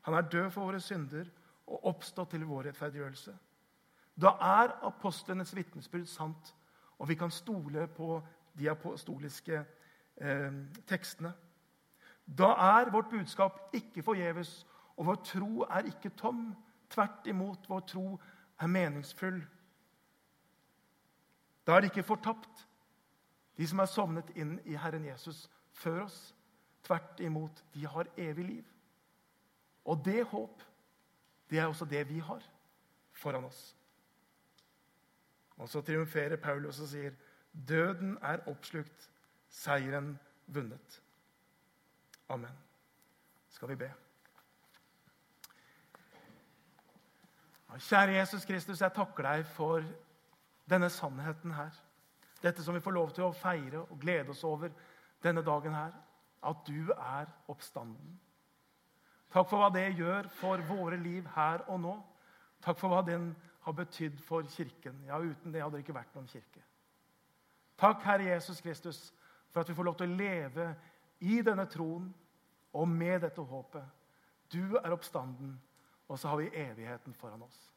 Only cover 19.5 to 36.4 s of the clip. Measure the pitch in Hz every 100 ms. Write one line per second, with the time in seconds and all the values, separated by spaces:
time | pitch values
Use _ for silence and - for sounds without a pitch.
19.5 | - _ _ _ _ _ _ _ _ _
20.5 | _ _ _ _ _ _ _ _ _ _
21.5 | _ - 175 196 196 180 214 214 226 -
22.5 | - - _ _ _ _ _ _ _ _
23.5 | - 160 190 190 220 190 165 165 - 151
24.5 | 165 - 151 160 160 151 127 - 156 -
25.5 | _ _ - 170 165 202 - - - _
26.5 | _ _ _ - 170 165 - 175 156 156
27.5 | - - 147 147 147 170 - 165 151 180
28.5 | - - _ _ _ _ _ _ _ _
29.5 | _ _ _ - 160 170 214 240 208 226
30.5 | - - _ _ _ _ _ _ _ _
31.5 | 156 160 156 160 143 143 156 160 233 -
32.5 | - _ _ _ _ _ - 147 131 127
33.5 | - - - _ _ _ _ _ _ _
34.5 | _ _ _ _ _ _ _ _ _ _
35.5 | - 120 151 143 156 160 156 147 160